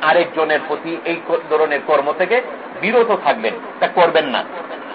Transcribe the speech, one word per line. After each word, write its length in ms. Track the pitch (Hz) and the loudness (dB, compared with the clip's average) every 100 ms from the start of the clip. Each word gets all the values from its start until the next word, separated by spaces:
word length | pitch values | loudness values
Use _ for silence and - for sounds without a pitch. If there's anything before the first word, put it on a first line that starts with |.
আরেকজনের 580 | 156 170 170 160 156 151 - | 4 4 2 0 0 0 -2
প্রতি 280 | 147 165 165 | -6 -6 -6
এই 160 | 165 165 - | -4 -6 -2
ক-, 100 | 165 - | -2 0
ধরনের 300 | 156 151 143 - | 2 2 0 2
কর্ম 260 | 147 147 | 2 2
থেকে 300 | 151 180 240 247 - - - | 0 0 0 -2 -12 -12 -6
বিরত 360 | 185 240 226 190 | 2 2 4 2
থাকবেন, 300 | 147 117 110 - - - | 2 0 -2 -4 -10 -2
তা 80 | 170 | 0
করবেন 380 | 180 170 156 156 | 4 4 4 2
না, 180 | - - - - - - | -2 -4 -10 -12 -12 -10